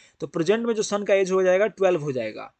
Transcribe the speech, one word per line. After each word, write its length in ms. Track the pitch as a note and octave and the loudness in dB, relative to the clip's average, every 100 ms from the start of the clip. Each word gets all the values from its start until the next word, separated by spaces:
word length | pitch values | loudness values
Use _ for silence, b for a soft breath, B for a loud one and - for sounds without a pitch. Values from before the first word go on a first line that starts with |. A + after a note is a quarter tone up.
| b b | b b
तो 60 | D#3+ | -8
प्रेजेंट 380 | E3+ E3 A3+ A#3 | -4 0 0 0
में 80 | A3 | -2
जो 80 | |
सन 200 | G3 G3+ | -2 -2
का 100 | G3+ | 2
एज 180 | G3 F#3 | 2 2
हो 100 | F#3+ | 2
जाएगा 240 | F#3 F#3 G#3+ | 2 2 2
ट्वेल्व 320 | - F#3+ E3+ | 2 2 2
हो 100 | D3 | -2
जाएगा, 400 | B2+ A2 A2 G#2+ _ | -6 -6 -10 -16 _